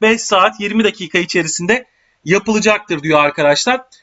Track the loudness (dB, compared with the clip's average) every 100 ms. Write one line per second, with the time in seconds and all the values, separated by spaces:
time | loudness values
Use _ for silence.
0 | 0 0 0 2 2 -2 -2 0 0 -2
1 | -4 -4 -2 -2 -2 -4 -2 -2 -4 _
2 | _ _ -2 0 0 0 2 0 -4 -6
3 | 0 2 2 2 2 2 0 -4 -6 _